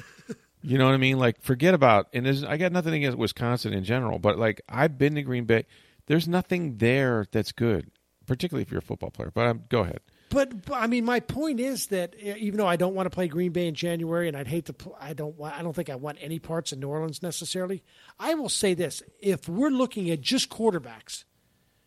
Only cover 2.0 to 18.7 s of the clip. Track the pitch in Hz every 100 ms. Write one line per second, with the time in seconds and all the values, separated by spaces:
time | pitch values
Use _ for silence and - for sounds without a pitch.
2 | - 120 131 139 135 151 180 180 165 156
3 | 143 120 110 - 120 120 107 101 95 123
4 | 117 - 104 92 113 104 - 117 160 135
5 | 143 151 135 123 117 113 - - _ _
6 | - 156 160 180 180 180 160 110 117 135
7 | 131 113 98 110 101 - 117 95 - -
8 | _ _ - 127 180 139 101 98 - 113
9 | - - 95 117 120 117 - 117 87 -
10 | - _ - 277 269 226 202 262 226 240
11 | 226 247 233 254 320 233 262 240 - 190
12 | 175 220 202 208 208 208 196 175 180 190
13 | 185 - 180 160 180 170 170 151 170 170
14 | 165 170 170 139 123 170 - 131 185 -
15 | - 147 151 156 147 147 170 165 156 127
16 | 147 147 143 165 - 165 165 135 139 151
17 | 160 143 175 - 165 185 185 196 - _
18 | - - - 320 247 - 202